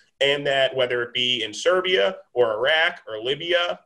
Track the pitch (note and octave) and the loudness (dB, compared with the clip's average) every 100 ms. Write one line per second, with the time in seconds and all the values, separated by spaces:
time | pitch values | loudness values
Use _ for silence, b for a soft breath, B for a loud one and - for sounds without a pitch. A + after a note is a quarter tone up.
0 | B - C#3 C#3+ C#3+ C3+ C3 C3 B2 B2 | B -2 0 0 0 2 2 2 0 0
1 | A#2+ B2+ B2 B2 G#2+ G#2 E3 F#3 F3+ F#3 | -4 -2 -2 -2 -4 -2 0 2 2 2
2 | G3 F#3 - B2 A#2 G#2+ C3 D#3+ E3+ - | 2 -2 -4 0 2 2 0 2 0 -2
3 | - A2 A#2+ D3 E3+ F3 F3 F#3 | -10 -8 -6 -4 0 0 0 -4